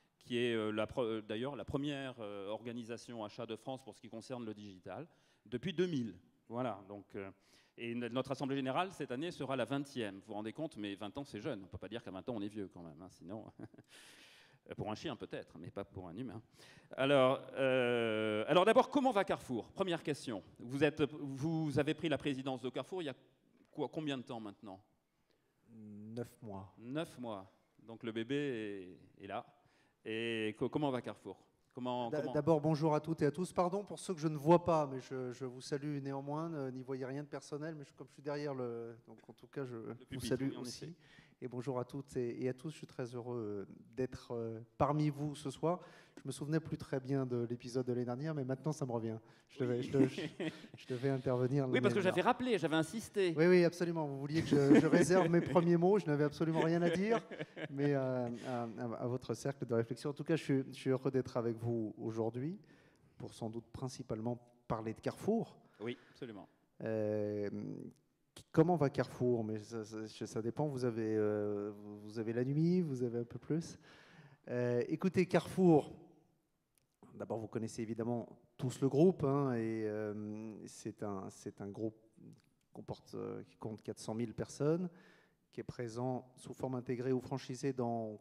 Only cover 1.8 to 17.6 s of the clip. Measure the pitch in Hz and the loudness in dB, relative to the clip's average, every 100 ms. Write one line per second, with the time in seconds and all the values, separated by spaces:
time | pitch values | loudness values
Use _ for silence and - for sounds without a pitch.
1.8 | 143 143 135 123 104 101 98 107 120 120 | -2 -4 -6 -8 -10 -8 -6 -6 -6 -8
2.8 | 113 117 - 120 104 - 113 107 - 131 | -8 -10 -10 -8 -8 -8 -8 -8 -8 -10
3.8 | - 98 110 113 - 123 113 104 104 92 | -12 -18 -14 -12 -8 -8 -8 -8 -12 -14
4.8 | 95 98 165 _ _ _ - 123 180 165 | -10 -10 -12 _ _ _ -8 -6 -2 0
5.8 | 185 147 113 87 - _ - 113 127 98 | 0 0 -4 -8 -20 _ -10 -4 -4 -6
6.8 | 98 101 - 104 98 - _ - _ - | -10 -14 -10 -10 -10 -12 _ -20 _ -10
7.8 | 117 120 120 127 131 131 135 139 135 139 | -6 -4 -2 -2 -2 -2 -2 -2 0 0
8.8 | 190 175 143 127 170 - 131 135 110 139 | -2 -4 -6 -4 -6 -6 -4 -2 0 -2
9.8 | 143 127 107 95 107 104 110 110 156 113 | -4 -4 -6 -6 -10 -8 -6 -6 -8 -6
10.8 | 104 95 101 143 143 104 139 107 98 95 | -6 -6 -8 -8 -10 -8 -6 -8 -10 -12
11.8 | 95 113 101 92 90 117 101 104 95 92 | -10 -10 -8 -10 -6 -6 -4 -6 -10 -10
12.8 | 85 73 90 - 82 107 - - 113 - | -16 -16 -18 -16 -12 -12 -12 -16 -18 -18
13.8 | - - - - - - - _ - - | -20 -20 -20 -20 -20 -20 -20 _ -12 -8
14.8 | 98 107 175 123 92 139 - 80 85 - | -6 -6 -8 -8 -10 -10 -12 -14 -12 -10
15.8 | 98 95 90 90 127 104 - - - - | -10 -10 -10 -8 -8 -10 -14 -20 -20 -20
16.8 | - - 135 143 131 135 - - | -8 2 6 8 8 6 -2 2